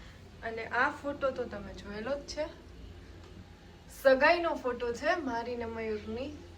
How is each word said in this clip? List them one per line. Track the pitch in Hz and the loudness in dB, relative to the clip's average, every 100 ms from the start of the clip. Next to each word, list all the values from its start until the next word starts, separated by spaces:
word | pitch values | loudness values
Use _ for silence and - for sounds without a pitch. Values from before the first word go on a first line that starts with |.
| - - - - 226 | -18 -18 -18 -10 -8
અને | 226 | -6
આ | 220 240 277 | -2 2 2
ફોટો | 294 285 285 269 | 2 -6 0 0
તો | 254 | 0
તમે | 226 202 196 | -6 -6 -10
જોયેલો | 190 202 208 233 | -10 -8 -6 -4
જ | 285 | -4
છે, | 285 - 320 - - - - - - - - - - - - - - - | -4 -6 -6 -6 -18 -16 -16 -16 -16 -18 -16 -18 -18 -18 -20 -20 -18 6
સગાઈનો | 269 262 294 349 330 | 8 10 8 8 4
ફોટો | 269 254 240 240 | 0 -2 -2 -2
છે | 233 294 | 0 2
મારી | 359 269 233 233 240 | 2 2 -2 -2 -4
ને | |
મયુરની, | 226 226 220 208 202 226 294 294 - | -4 -4 -4 -4 -4 -6 -6 -10 -14